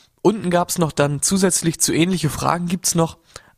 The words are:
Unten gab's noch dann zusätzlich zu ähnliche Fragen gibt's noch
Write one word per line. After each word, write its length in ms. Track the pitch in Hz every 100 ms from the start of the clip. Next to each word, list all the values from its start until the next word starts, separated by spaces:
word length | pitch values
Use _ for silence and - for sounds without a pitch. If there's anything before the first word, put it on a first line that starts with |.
| _ _
Unten 280 | 165 214 180
gab's 260 | 175 175 -
noch 140 | 156
dann 300 | - 143 143
zusätzlich 580 | - 196 185 - 170 160
zu 140 | -
ähnliche 360 | 120 175 185 151
Fragen 380 | - 135 165 175
gibt's 260 | 180 -
noch 240 | 170 165 - _ - _